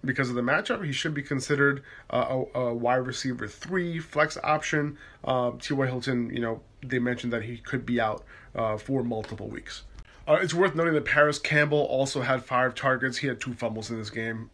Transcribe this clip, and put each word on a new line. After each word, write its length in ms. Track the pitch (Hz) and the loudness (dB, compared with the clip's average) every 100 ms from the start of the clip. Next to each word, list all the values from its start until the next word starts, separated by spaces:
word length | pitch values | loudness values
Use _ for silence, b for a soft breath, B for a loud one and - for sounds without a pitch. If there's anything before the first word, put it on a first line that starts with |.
because 260 | 139 135 131 | -2 0 0
of 60 | 123 | 0
the 60 | |
matchup, 420 | 123 151 208 233 | 0 0 0 -4
he 100 | 175 | -2
should 200 | 135 170 | -4 -4
be 80 | 147 | -4
considered, 640 | 139 139 - 143 143 139 B B B | -4 -4 -2 4 4 4 B B B
uh, 340 | 120 - 131 - - | -2 0 -2 -4 -2
a, 40 | |
a 140 | 123 | -2
wide 220 | 117 117 127 | 0 2 2
receiver 520 | 127 120 135 123 107 | 0 -4 -4 -4 -8
three 520 | - - 185 175 165 | -10 -4 -2 -2 -4
flex 380 | 160 147 156 - | -4 0 0 0
option. 540 | - 156 - 156 147 147 B B - | 0 0 2 0 -2 -6 B B 0
Uh, 260 | 127 123 135 | 2 0 -2
T 140 | - | -4
Y 120 | 139 131 | 0 0
Hilton, 480 | 127 120 123 117 | 0 -2 -2 -2
you 60 | 117 | -2
know, 220 | 117 113 - - | -2 -4 -8 -16
they 180 | 131 127 | -4 0
mentioned 340 | 120 120 123 | 0 0 -2
that 100 | 117 | -2
he 140 | 107 120 | -4 -10
could 280 | - 131 113 | -6 -6 0
be 140 | 120 | 2
out, 240 | 110 107 - B B - | 2 -2 -8 B B -4
uh, 220 | 113 107 | -2 -2
for 260 | - 135 | -2 -2
multiple 460 | 120 110 104 104 104 | 2 0 0 -8 -8
weeks. 340 | 110 - - - - B B - | -10 -10 -14 -14 -18 B B 4
Uh, 140 | 156 | 4
it's 120 | 185 | 4
worth 200 | 170 190 | 4 4
noting 200 | 151 170 | 4 4
that 120 | 156 - | 2 4
Paris 320 | 147 147 147 | 6 6 4
Campbell 460 | - 151 147 147 | 2 4 4 4
also 380 | 143 131 135 147 | 2 2 2 0
had 220 | 123 131 | 0 0
five 320 | - 127 127 120 | 0 2 2 2
targets. 420 | 135 131 131 120 | 0 2 0 -2
He 100 | 143 | -2
had 140 | 123 | -2
two 120 | - | -6
fumbles 380 | 120 117 110 110 | -4 -4 -4 -6
in 80 | 113 | -6
this 100 | 107 | -6
game. 400 | 113 113 113 110 | -6 -4 -6 -10